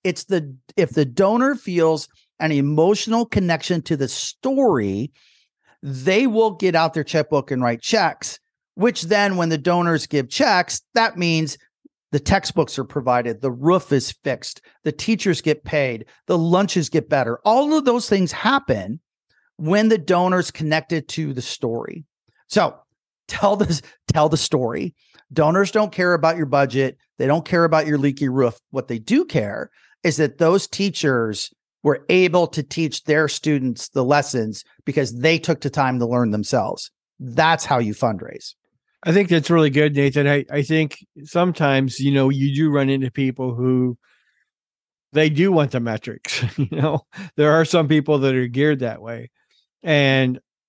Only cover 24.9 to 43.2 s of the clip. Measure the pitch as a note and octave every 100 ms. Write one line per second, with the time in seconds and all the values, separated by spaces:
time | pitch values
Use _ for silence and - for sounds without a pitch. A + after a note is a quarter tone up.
24.9 | - _ _ _ C#3 D3+ F3+ G3 G#3+ G#3
25.9 | - F3+ E3+ D#3+ E3+ D3 C#3 C#3 B2+ C3
26.9 | - _ - C3 D#3+ - F3 E3 D#3 D#3
27.9 | D3 C#3 C#3 C#3 B2+ A#2+ - _ C3+ -
28.9 | A#2 A2 B3+ F4+ D3+ G#2 - - _ _
29.9 | _ E3 D3 D3+ - E3 F#3+ - - G3+
30.9 | - D3+ B2+ A2+ G2+ - _ _ _ D3+
31.9 | C3+ - F3+ F3+ F3+ E3 D#3+ C3 - D#3
32.9 | - - D3+ D3+ - D#3 C#3+ B2+ A2+ -
33.9 | C#3+ B2+ D3 C#3+ B2+ A2 G2+ - _ -
34.9 | C#3+ B2 A#2+ D3+ E3 E3 D#3 C#3 D3 C3
35.9 | B2+ A#2 B2 A#2 G#2+ G2+ B2 F#2+ F#2 -
36.9 | _ _ _ B2+ A#2+ D#3+ E3 - C3 A2
37.9 | G#2 A#2+ G2 - - - - _ _ _
38.9 | _ - F3+ F#3 E3 C#3+ E3+ D3+ C3+ D3+
39.9 | C#3+ C#3 C#3+ C#3+ C#3+ - C#3+ C#3 D#3+ D3+
40.9 | - _ - D3 E3+ F3+ E3 D3 C3+ C3+
41.9 | C3 C#3 C#3 C3+ C#3 C#3 C#3 D#3 C#3+ C3+
42.9 | C3+ C3 C#3+